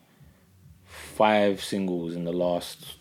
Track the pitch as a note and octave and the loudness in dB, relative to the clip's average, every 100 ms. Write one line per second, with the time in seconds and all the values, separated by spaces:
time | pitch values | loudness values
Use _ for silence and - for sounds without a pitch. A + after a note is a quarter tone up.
0 | _ _ - _ _ _ - - - - | _ _ -20 _ _ _ -20 -20 -20 -18
1 | - - G#2+ G#2+ G#2 F#2+ - G2+ F#2+ F2 | -8 2 4 6 4 2 -2 -2 -2 -2
2 | E2 E2+ E2+ F2 F2 F2 - - - - | -4 -4 -4 0 0 0 -4 -12 -18 -20